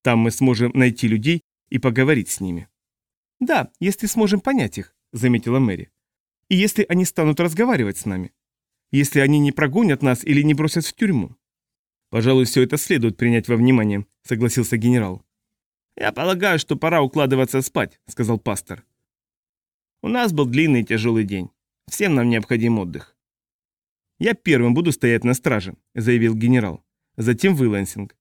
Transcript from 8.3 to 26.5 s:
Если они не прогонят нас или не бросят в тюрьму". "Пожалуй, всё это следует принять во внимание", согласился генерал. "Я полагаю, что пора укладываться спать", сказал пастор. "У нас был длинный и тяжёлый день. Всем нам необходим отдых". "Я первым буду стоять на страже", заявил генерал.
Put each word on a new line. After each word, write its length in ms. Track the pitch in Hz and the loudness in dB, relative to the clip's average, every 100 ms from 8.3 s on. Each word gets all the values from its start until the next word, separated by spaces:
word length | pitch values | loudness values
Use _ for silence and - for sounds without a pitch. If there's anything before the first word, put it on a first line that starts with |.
| _ _ _ _ _ _ | _ _ _ _ _ _
Если 280 | 135 139 147 | -2 2 2
они 200 | 139 147 | 4 4
не 120 | 143 | 2
прогонят 500 | 139 143 170 220 135 | 0 0 2 0 2
нас 220 | 135 123 | 0 0
или 160 | - 143 | 0 0
не 120 | 151 | 2
бросят 320 | 147 156 170 | 0 -2 -4
в 80 | 156 | -6
тюрьму". 420 | - 220 143 92 - _ _ _ _ _ _ _ | -4 -2 -2 -4 -12 _ _ _ _ _ _ _
"Пожалуй, 360 | 113 117 131 | -2 2 4
всё 180 | 123 139 | 4 2
это 140 | 127 151 | 0 -2
следует 400 | - 160 113 - | -2 0 0 0
принять 300 | 120 117 107 | 0 0 0
во 80 | |
внимание", 500 | 117 123 127 107 101 101 _ | 2 4 4 2 -2 -6 _
согласился 540 | - 113 120 127 110 117 | -8 -2 -2 -2 -2 0
генерал. 460 | 120 123 101 92 _ _ _ _ _ _ _ | 0 0 -2 -10 _ _ _ _ _ _ _
"Я 160 | - 107 | -6 -6
полагаю, 480 | 123 170 185 196 165 | -2 -2 0 0 -2
что 160 | - | -2
пора 260 | 170 160 165 | -4 0 0
укладываться 600 | 139 156 135 131 127 131 | 0 0 0 0 0 -2
спать", 380 | 131 - 95 _ - | -4 -4 -6 _ -18
сказал 320 | - 113 110 | -4 -2 -2
пастор. 460 | - 98 - 90 _ _ _ _ _ _ _ _ _ _ _ _ | -4 -8 -10 -18 _ _ _ _ _ _ _ _ _ _ _ _
"У 60 | 180 | -4
нас 240 | 240 233 | 0 0
был 140 | 151 | 0
длинный 360 | 131 127 160 127 | 0 2 2 2
и 40 | |
тяжёлый 380 | 104 113 117 113 | 0 -2 0 -2
день. 240 | 101 98 87 _ _ _ - | -2 -6 -10 _ _ _ -14
Всем 280 | - 202 | -4 0
нам 140 | 139 120 | 2 2
необходим 500 | 113 104 117 117 113 | 0 -2 -2 0 -2
отдых". 380 | 90 73 - _ _ _ _ _ _ _ _ _ _ _ | -4 -12 -18 _ _ _ _ _ _ _ _ _ _ _
"Я 160 | 196 | -2
первым 400 | 220 - 135 120 | -2 2 2 4
буду 180 | 123 175 | 2 0
стоять 320 | 139 123 117 | 0 0 2
на 100 | 120 | 0
страже", 420 | 127 - 110 92 - _ | 0 -2 -2 -6 -18 _
заявил 420 | - 113 120 113 | -4 0 2 2
генерал. 480 | 110 117 | 0 2